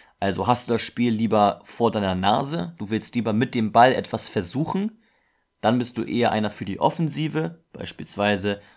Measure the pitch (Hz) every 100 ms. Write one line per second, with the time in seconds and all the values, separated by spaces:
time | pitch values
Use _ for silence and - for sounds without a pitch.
0 | - _ 98 92 98 120 - 113 - -
1 | 120 110 113 107 101 - - - 117 107
2 | 98 92 98 123 139 165 175 - 104 110
3 | - 123 110 107 127 123 110 113 127 120
4 | - 110 - - - 127 160 190 214 -
5 | _ _ _ _ _ _ 107 123 120 -
6 | - 113 117 107 107 - 101 95 147 -
7 | 165 143 151 151 165 170 _ - - -
8 | - - 101 101 101 101 -